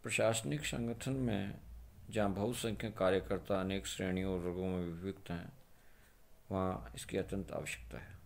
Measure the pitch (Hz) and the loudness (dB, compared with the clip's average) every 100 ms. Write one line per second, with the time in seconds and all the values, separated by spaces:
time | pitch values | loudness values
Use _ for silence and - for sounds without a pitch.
0 | 120 110 110 113 143 147 147 135 117 117 | -2 4 4 4 0 -2 -2 -2 -2 -2
1 | 135 135 123 101 98 - - - - - | -2 0 2 2 0 -6 -12 -14 -14 -14
2 | - 110 101 95 107 120 113 104 113 - | -2 2 4 4 0 2 -2 0 -4 4
3 | 92 95 - 95 - 98 95 95 - - | 6 6 4 -2 2 2 4 0 -2 -2
4 | 92 92 95 92 87 87 92 92 87 85 | 2 2 2 2 0 0 2 2 0 -2
5 | 95 95 - 87 87 - - - - - | -4 -6 -6 -6 -6 -14 -20 -20 -20 -20
6 | - - - - - 95 92 92 - - | -20 -20 -20 -20 -2 2 2 0 -6 -10
7 | - 98 - 98 90 - 73 - - - | -2 -2 0 -2 -2 -4 -4 -6 -8 -10
8 | - - | -10 -14